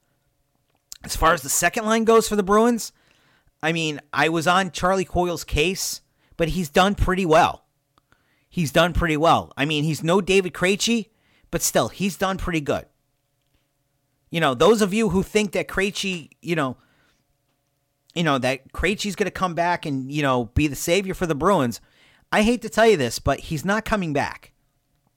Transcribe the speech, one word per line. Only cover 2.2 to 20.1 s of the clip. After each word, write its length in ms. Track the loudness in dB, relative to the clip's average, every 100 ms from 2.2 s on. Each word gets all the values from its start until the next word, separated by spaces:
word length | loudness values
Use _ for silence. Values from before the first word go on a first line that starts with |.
| 4
for 60 |
the 80 | 0
Bruins, 480 | 2 4 4 2 -4 _ _ _ _ _ _ -8
I 80 | -4
mean, 300 | -2 -2 -6 -6
I 160 | 0 0
was 180 | 2 2
on 240 | 2 0
Charlie 320 | -2 -2 0
Coyle's 400 | -2 -2 -2 -4
case, 560 | -4 0 0 -2 -6 -10 _ _ _ -4
but 120 | -4
he's 200 | -2 0
done 280 | 2 2 2
pretty 280 | 0 0
well. 420 | 4 4 4 0 _ _ _ _ _ _ _ _ _
He's 240 | -4 0
done 200 | 2 2
pretty 220 | 2 0 2
well. 360 | 4 2 0 -4
I 80 |
mean, 200 | -2 0
he's 180 | -2 -2
no 180 | 0 0
David 340 | 2 0 0
Krejci, 560 | -2 -2 0 0 -2 -4 _ _ _ -10
but 100 | -6
still, 240 | -2 0 -2
he's 300 | -2 -4 -2
done 200 | -4 -4
pretty 240 | -4 -4
good. 260 | -2 -6 -6 _ _ _ _ _ _ _ _ _ _ _ _ _ -8
You 120 | -2
know, 140 | 0
those 280 | 4 4 6
of 100 | 2
you 180 | 2 0
who 120 | 0
think 300 | 0 -2 -2
that 160 | -4 -4
Krejci, 640 | -4 -4 -4 -6 -8 -10 _
you 140 | -6 -2
know, 220 | -2 -6 _ _ _ _ _ _ _ _ _ _ _ _ _
you 100 | -2
know, 140 | 0 0
that 340 | 0 -4 -8
Krejci's 420 | -4 -2 -2 -4
gonna 160 | -4 -4
come 240 | -4 -6
back 320 | -2 -2 -2 -4
and, 240 | -6 -6